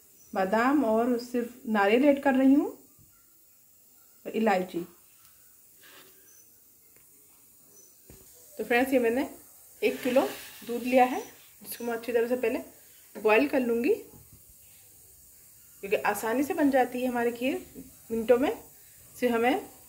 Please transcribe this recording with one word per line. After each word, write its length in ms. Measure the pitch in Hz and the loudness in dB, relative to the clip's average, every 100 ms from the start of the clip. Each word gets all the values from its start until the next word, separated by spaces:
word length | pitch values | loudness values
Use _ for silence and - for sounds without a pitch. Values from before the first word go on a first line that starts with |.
| _ _ - | _ _ -10
बादाम 520 | 202 190 220 247 294 | -4 0 2 2 2
और 320 | 226 220 247 233 | 2 0 0 -2
सिर्फ 440 | - 240 233 - 220 | -4 -6 -6 -10 -4
नारियल 360 | 220 202 240 | 2 4 6
ऐड 180 | 285 277 | 4 4
कर 120 | 277 | 2
रही 200 | 262 269 | 4 6
हूँ 120 | 277 427 - - _ - _ _ _ _ _ _ _ _ - - _ - | 6 2 -6 -20 _ -20 _ _ _ _ _ _ _ _ -20 -20 _ -8
और 60 | |
इलायची। 480 | 226 220 185 180 170 175 - _ _ - _ - - - _ - - - - - - - _ _ _ - - - - - - _ _ - - - _ _ - - - - - | -2 0 0 -2 -8 -12 -18 _ _ -20 _ -20 -20 -20 _ -20 -20 -20 -20 -20 -20 -20 _ _ _ -20 -20 -20 -20 -20 -20 _ _ -20 -20 -20 _ _ -20 -20 -20 -20 -14
तो 60 | |
friends, 280 | 220 240 269 | -2 0 2
ये 60 | 262 | 2
मैंने 300 | 233 247 - - - - - - | 2 0 -4 -10 -20 -20 -20 -4
एक 180 | 226 247 | -4 -2
किलो 240 | 254 254 415 - - - 220 | 0 2 0 -6 -16 -18 -10
दूध 160 | 233 | -8
लिया 220 | 247 254 | 0 4
है 180 | 254 339 - - - - | 4 2 -8 -20 -20 -20
जिसको 220 | 202 - | -18 -10
मैं 100 | 240 | -8
अच्छी 180 | 226 247 | -8 -2
तरह 160 | 233 233 | -2 0
से 80 | 254 | -2
पहले 220 | 226 262 - - - - - 208 | -2 -4 -10 -20 -20 -20 -20 -4
boil 320 | 214 220 285 | 2 4 2
कर 120 | 277 | 0
लूँगी, 340 | 240 233 269 480 - - - - - - - - - - - - - - - - - - | 0 0 0 -2 -4 -20 -20 -20 -20 -20 -20 -20 -20 -20 -20 -20 -20 -20 -20 -20 -20 -18
क्योंकि 140 | 196 202 | -4 -2
आसानी 440 | 190 208 226 247 | -2 -4 -2 -2
से 120 | 285 | -2
बन 160 | 339 285 | 0 2
जाती 320 | 262 240 247 | 2 0 -2
है 60 | 254 | -4
हमारी 240 | 240 233 | -2 -4
खीर 320 | 233 262 359 - - - - - | -2 -4 -4 -10 -20 -20 -20 -8
मिनटों 280 | 226 226 247 | -6 2 2
में। 140 | 311 466 - - - - - | 2 -4 -12 -20 -20 -20 -20
सिर्फ 200 | - 247 | -4 -2
हमें 320 | 233 240 381 - - | 0 0 0 -4 -20